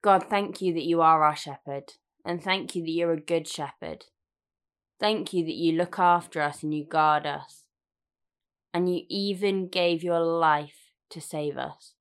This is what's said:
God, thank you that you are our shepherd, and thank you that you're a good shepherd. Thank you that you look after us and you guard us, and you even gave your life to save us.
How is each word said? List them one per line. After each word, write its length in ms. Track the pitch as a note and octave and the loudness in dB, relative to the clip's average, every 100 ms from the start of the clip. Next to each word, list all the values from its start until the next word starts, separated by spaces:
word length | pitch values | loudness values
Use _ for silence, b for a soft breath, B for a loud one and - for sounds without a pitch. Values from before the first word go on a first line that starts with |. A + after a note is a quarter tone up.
God, 220 | G#3 F#3+ - | 6 4 4
thank 320 | G3+ G3+ F#3+ | -2 -2 -4
you 120 | F#3 E3 | -2 -2
that 80 | |
you 180 | E3 E3+ | 0 4
are 220 | E3 D#3+ | 6 6
our 120 | D3+ D3 | 4 2
shepherd, 580 | D3+ C#3 - C#3 - - _ _ | -10 -14 -10 -10 -12 -20 _ _
and 200 | - F3 | -8 -6
thank 320 | E3+ F#3+ - F3+ | -2 -4 -4 -6
you 80 | |
that 80 | E3 | -4
you're 220 | E3 E3+ | -2 0
a 60 | E3 | -2
good 280 | D3+ E3+ D#3 | -2 -4 -4
shepherd. 580 | - C#3+ - E3 D2+ - _ _ _ _ _ _ _ _ _ | -10 -10 -10 -12 -12 -16 _ _ _ _ _ _ _ _ _
Thank 340 | G#3+ G#3+ D3 | -2 -2 -2
you 100 | F#3 D#3+ | -4 -2
that 100 | C#3+ | 0
you 160 | E3 | 0
look 260 | D#3+ F3 G3+ | 2 -2 2
after 440 | F3+ F3 E3 D#3+ | 4 4 0 -4
us 200 | D3 C#3+ | -4 -4
and 100 | D3+ | -6
you 140 | D3+ D3 | -6 -2
guard 400 | D#3+ D#3 D3+ D3 | 2 4 2 0
us, 380 | C#3+ - - _ _ _ _ _ _ _ _ _ _ _ | -8 -12 -20 _ _ _ _ _ _ _ _ _ _ _
and 220 | E3+ F3+ | -2 0
you 120 | F3+ - | -2 -4
even 580 | F#3+ G3+ F#3 G3+ G3 F#3 | -4 -2 0 0 0 -2
gave 360 | F#3 F3 E3+ | 0 2 2
your 160 | F3 E3+ | 0 0
life 720 | E3 E3 D#3+ D3 D3 - _ _ _ | 2 2 4 2 -2 -16 _ _ _
to 100 | E3 | -16
save 380 | - D3+ D3 C3+ | -10 -6 -4 -6
us. 380 | C3+ - - _ | -8 -10 -20 _